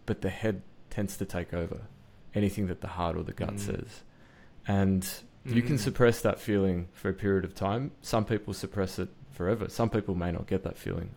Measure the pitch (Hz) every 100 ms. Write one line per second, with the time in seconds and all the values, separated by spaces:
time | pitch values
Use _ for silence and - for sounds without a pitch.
0 | - 104 98 95 110 95 - - - -
1 | 101 - 95 90 87 87 82 101 - -
2 | - - - 104 101 107 92 85 87 87
3 | 87 85 80 - 82 101 98 - - -
4 | - - - - - - - 101 95 95
5 | 92 - - - - 120 123 139 131 -
6 | 120 113 107 - - 101 95 87 87 -
7 | 98 95 104 95 90 - 98 113 139 -
8 | - 110 104 107 - 95 95 104 92 -
9 | 101 - - - 87 110 98 - 113 107
10 | 98 87 87 85 - 92 - - - 90
11 | -